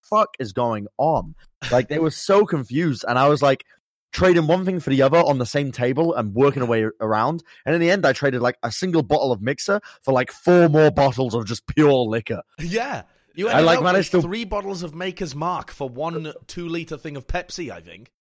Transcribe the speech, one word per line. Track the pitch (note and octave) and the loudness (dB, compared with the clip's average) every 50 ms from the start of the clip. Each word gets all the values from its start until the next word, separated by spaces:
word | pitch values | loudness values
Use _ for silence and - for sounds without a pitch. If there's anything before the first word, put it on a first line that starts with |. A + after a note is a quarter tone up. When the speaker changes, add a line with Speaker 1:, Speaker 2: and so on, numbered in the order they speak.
Speaker 1:
fuck | _ _ G#3+ G#3+ G#3+ - - - | _ _ 0 0 0 0 -2 -10
is | C3 G#2+ G2 | -10 -6 -4
going | - B2 A#2 A2+ G#2 G2+ G#2 _ | -2 -2 -2 -2 -4 -8 -12 _
on?" | - C3 D#3+ D#3 A#2+ F#2 D#3 D#3 - - _ _ _ - - | -2 0 0 0 -2 -4 -6 -14 -20 -20 _ _ _ -6 0
Like, | A#2+ B2 B2 - | 0 0 0 0
they | D3 D#3 | -2 -2
were | E3 D#3 | -2 -2
so | C#3+ - - - G#3 G3+ G#3+ | -2 -6 -2 2 4 4 4
confused. | - - D3 B2+ - A#2+ C#3+ F3 E3 C3 G2 - | 2 0 -4 -4 -4 -4 -2 0 0 -2 -4 -4
And | - A#2+ B2+ | -2 0 2
I | C3+ C#3+ | 4 4
was, | D3 C3 | 4 4
like, | C3+ C#3 C3+ - - _ _ _ _ _ _ _ _ _ | 4 2 2 0 -4 _ _ _ _ _ _ _ _ _
trading | - - F#3 F#3 F3+ E3+ D#3+ | -4 2 4 4 4 4 4
one | D3 E3+ F#3 F#3+ | 2 2 2 0
thing | F#3 F#3+ F3 | -2 -4 -2
for | C#3+ - | -2 0
the | C3+ C3+ | 2 4
other | C3 C3+ D3 E3+ | 4 4 6 4
on | E3+ - C#3+ C3 | 4 4 2 0
the | B2 | -2
same | - - D3 C#3+ C3+ | -2 -2 -4 -4 -4
table | A#2+ - B2 B2 C3 C3+ E3 E3 E3+ | -4 -2 -2 -2 0 0 0 0 0
and | - A#2 G#2 G2 | -2 -4 -4 2
working | A2+ C3+ C#3+ B2 C#3 | 4 4 4 4 0
a | B2+ | 0
way | A#2 A#2 A2+ A2 A2 - _ | 0 2 0 0 -2 -4 _
around. | G#2+ A2 G#2+ G#2+ A2+ C3+ E3 E3+ - _ - - _ | -4 -2 0 0 0 0 -2 -4 -10 _ -20 -12 _
And | - D#3 | -2 0
in | E3+ | 0
the | E3+ E3+ | 2 2
end, | F#3 G3+ E3+ | 2 2 2
I | C#3+ | 0
traded, | C3 - C#3+ C#3+ C3 B2+ | 0 2 0 -2 0 0
like, | A#2+ A#2+ B2 _ | -2 -2 -2 _
a | - A#2 | -8 -8
single | G#2+ - - F#3 E3 E3 | -6 -4 -4 0 0 0
bottle | C3+ F#2+ D3 D3 C3+ C3+ | 0 2 0 0 2 0
of | B2 G2+ | -2 -2
Mixer | G2+ B2 D3 - - - G3+ G#3 - - - _ | -2 -6 -4 -4 -2 -2 -2 -2 -4 -10 -20 _
for, | _ - C3+ | _ 0 0
like, | B2+ B2+ - | 0 0 -2
four | - - _ E3+ F3+ F3 E3+ D#3+ | -8 -4 _ 4 6 6 6 6
more | D3 D#3 D#3 D3 | 6 6 6 4
bottles | - - C#3 C#3 A#2+ A#2 C3 A#2+ G#2+ | 4 4 2 2 2 0 -4 -2 -2
of | A#2+ A2 | -4 -4
just | F#2+ A#2 - _ | -4 -8 -10 _
pure | - - D3+ D3+ D3 C#3 B2+ B2 | -4 2 4 4 6 4 4 2
liquor. | G#2+ G#2+ A#2 G#2+ - A#2 - - _ _ - | 0 -2 -4 -4 -6 -8 -8 -8 _ _ -10
Speaker 2:
Yeah. | D3+ E3+ F3+ A3 A#3+ C#4+ C4+ C3+ - _ _ _ _ _ _ | -8 -6 -4 -4 -4 -6 -8 -10 -12 _ _ _ _ _ _
You | D#3 - A4 | -6 -4 0
Speaker 1:
I, | - | 2
Speaker 2:
ended | C3+ D#3+ | 4 4
Speaker 1:
like, | E3 E3+ E3+ | 4 4 4
Speaker 2:
up | E3+ | 2
Speaker 1:
managed | F3+ F3+ G3 F3+ - - | 2 2 2 0 2 0
Speaker 2:
with | F3+ | 0
Speaker 1:
to | D#3+ E3+ | 0 0
Speaker 2:
three | F#3+ A3+ A#3 | -6 -8 -8
bottles | F#3+ G#3 G#3 G3 G3 G3 E3+ F3 | -6 -6 -6 -6 -8 -10 -10 -10
of | E3 D3 | -12 -12
Maker's | E3 F3+ F#3+ F3+ - G3+ D#3 C3 | -10 -10 -10 -8 -10 -12 -10 -8
Mark | D3 D#3 F3 F3+ D3 A2+ - | -6 -6 -6 -6 -6 -10 -12
for | - - C#3+ C3 | -12 -10 -10 -10
one | A#2+ B2 D3+ E3 E3+ D#3+ D#3+ D3+ D3 - - | -8 -8 -8 -6 -6 -8 -10 -10 -14 -16 -20
two-liter | - - F3+ F3 E3+ E3 E3+ E3 E3 D#3+ | -16 -14 -12 -8 -8 -8 -8 -8 -10 -12
thing | C#3+ - D#3+ C#3+ | -12 -12 -12 -12
of | C#3 A#2+ | -12 -10
Pepsi, | - - F3+ F3 - - - E3+ B2 | -6 -6 -6 -6 -8 -12 -12 -12 -12
I | F#2 E2+ | -12 -16
think. | D#2+ F2 E2+ G2 A2+ _ _ _ | -18 -20 -20 -20 -20 _ _ _